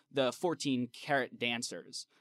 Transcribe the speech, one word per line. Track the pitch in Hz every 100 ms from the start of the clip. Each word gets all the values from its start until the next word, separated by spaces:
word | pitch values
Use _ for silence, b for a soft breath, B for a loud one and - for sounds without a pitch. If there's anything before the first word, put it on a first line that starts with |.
| _
the | 135 147
fourteen | - 180 156 143 127 120
karat | - - 139 120 113
dancers | 120 117 - 90 98 - - _